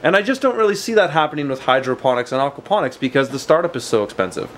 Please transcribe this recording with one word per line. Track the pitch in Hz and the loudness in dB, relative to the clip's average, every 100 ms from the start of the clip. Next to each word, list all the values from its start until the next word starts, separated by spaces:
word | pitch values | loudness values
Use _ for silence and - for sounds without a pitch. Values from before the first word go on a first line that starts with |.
and | 151 190 | 2 2
I | |
just | 208 262 | 2 0
don't | 262 226 | 0 2
really | 214 | 0
see | 196 - | 0 0
that | 220 175 | 2 2
happening | 156 151 147 143 | 2 0 -2 -4
with | 131 | -4
hydroponics | - 131 127 123 135 123 120 | 0 2 0 -2 0 0 -2
and | 131 | -2
aquaponics | 139 - - 202 135 - | -2 -4 -2 0 -2 -2
because | 131 139 127 | 0 0 0
the | 135 | -2
startup | - 160 175 127 | 2 2 2 -4
is | |
so | - 113 | 0 0
expensive. | 101 - 92 82 78 | 0 -2 -4 -4 -10